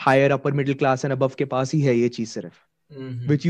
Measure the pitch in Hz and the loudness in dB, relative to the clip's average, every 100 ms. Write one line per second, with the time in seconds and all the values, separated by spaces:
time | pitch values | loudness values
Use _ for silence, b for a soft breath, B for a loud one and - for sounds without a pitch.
0 | - 135 139 139 143 143 135 131 139 131 | 2 4 4 2 0 -2 -2 0 0 0
1 | 143 131 131 - 135 127 131 160 139 120 | -2 -2 -2 -2 -4 -2 -2 0 2 2
2 | 120 120 110 110 87 - _ _ _ 143 | 2 -2 -8 -8 -12 -16 _ _ _ -16
3 | 131 120 123 147 170 | -12 -8 -2 0 2